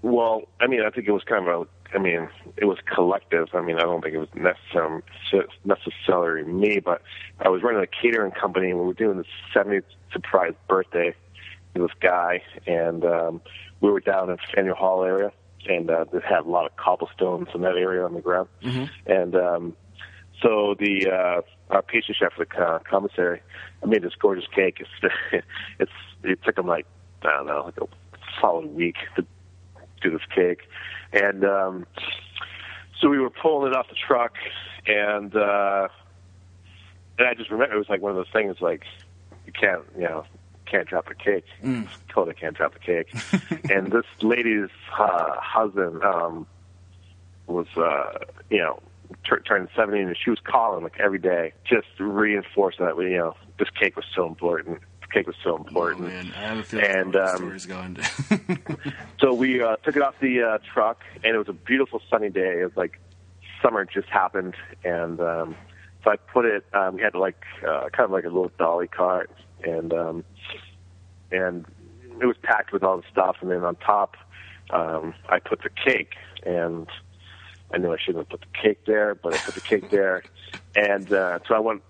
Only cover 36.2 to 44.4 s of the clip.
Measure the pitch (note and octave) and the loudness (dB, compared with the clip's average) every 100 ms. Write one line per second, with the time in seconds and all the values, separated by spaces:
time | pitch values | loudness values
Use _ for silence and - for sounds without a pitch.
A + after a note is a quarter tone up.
36.2 | - - - - - - - - - - | -20 -20 -20 -20 -20 -20 -20 -20 -20 2
37.2 | B2 A#2 A2+ G#2+ C3+ G#2+ G#2 G2 G2+ F#2 | 2 2 -4 0 2 2 0 2 2 0
38.2 | F2+ A2 G2+ F2 F2 E2+ - - - - | 0 0 0 0 -2 -2 -6 -20 -20 -20
39.2 | - - - - G#2 F2+ - F#2 F2 D#2+ | -20 -20 -16 0 0 0 -6 -4 -4 -4
40.2 | - - - - - - - F2+ - - | -10 -20 -20 -20 -2 -2 0 -4 -4 -6
41.2 | - G2 - - B2 B2+ G2+ - - - | -2 -2 -2 -8 -4 -4 -6 -14 -4 -2
42.2 | E2+ D#2+ D#2+ D2+ D2+ - - F2 E2 A#2+ | -2 -4 -8 -2 -2 -2 -2 -2 -2 -10
43.2 | - F#3+ - D#3+ C#3+ G2 F#2+ A2+ - - | -2 -2 -2 -8 0 0 2 0 -2 -2
44.2 | A2 A#2+ | 0 2